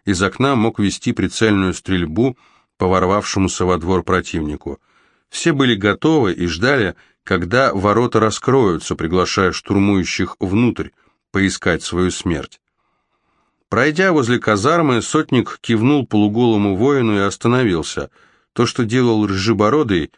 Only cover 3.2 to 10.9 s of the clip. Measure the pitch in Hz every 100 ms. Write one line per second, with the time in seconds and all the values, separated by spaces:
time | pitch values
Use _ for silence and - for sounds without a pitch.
3.2 | 98 101 95 - 90 90 82 92 82 92
4.2 | - 87 78 73 - 69 _ _ _ _
5.2 | _ - 170 143 135 107 101 95 151 160
6.2 | 107 87 87 82 120 139 98 - _ _
7.2 | - 95 87 120 135 98 101 104 120 110
8.2 | 110 - - 131 107 82 - - 82 90
9.2 | 90 - 92 82 - 101 101 98 87 -
10.2 | 90 - 95 101 120 - -